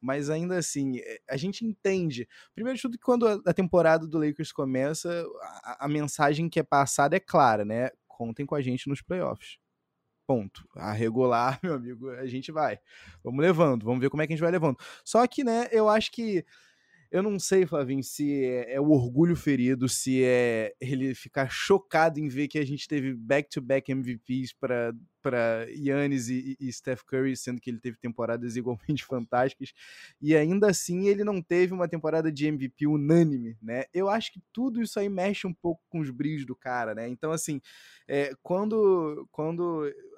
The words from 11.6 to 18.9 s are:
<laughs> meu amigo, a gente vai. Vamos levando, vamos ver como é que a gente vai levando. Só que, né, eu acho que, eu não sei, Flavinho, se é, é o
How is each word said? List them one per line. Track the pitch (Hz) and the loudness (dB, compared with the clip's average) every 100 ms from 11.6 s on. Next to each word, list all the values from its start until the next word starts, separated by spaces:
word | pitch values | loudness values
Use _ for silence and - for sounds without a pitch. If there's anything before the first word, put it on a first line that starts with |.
<laughs> | |
meu | 185 | -4
amigo, | 143 120 120 131 | -4 -6 -12 -12
a | 123 131 | -10 -8
gente | 127 135 | -8 -6
vai. | 156 139 104 _ - - - | -2 -2 -2 _ -20 -20 -14
Vamos | 123 131 | -8 2
levando, | 165 165 160 123 107 | 2 4 4 2 0
vamos | 123 | 0
ver | 135 | 0
como | 151 | -2
é | 151 | -2
que | |
a | 160 | 0
gente | |
vai | 170 | 0
levando. | 180 160 123 - - | 2 0 -2 -8 -20
Só | - 220 247 | -2 2 2
que, | - | 0
né, | 254 226 240 | -2 -2 0
eu | 226 214 | 2 4
acho | 214 220 | 4 0
que, | - 226 185 - _ _ _ _ _ _ | -6 -2 -2 -4 _ _ _ _ _ _
eu | 175 | -2
não | 208 196 | 0 -2
sei, | - 190 | 2 2
Flavinho, | 175 165 131 135 | 4 0 -2 -2
se | 123 - 147 143 | -4 -4 -2 0
é, | 127 123 117 | 0 0 -2
é | 135 | 0
o | 147 | 6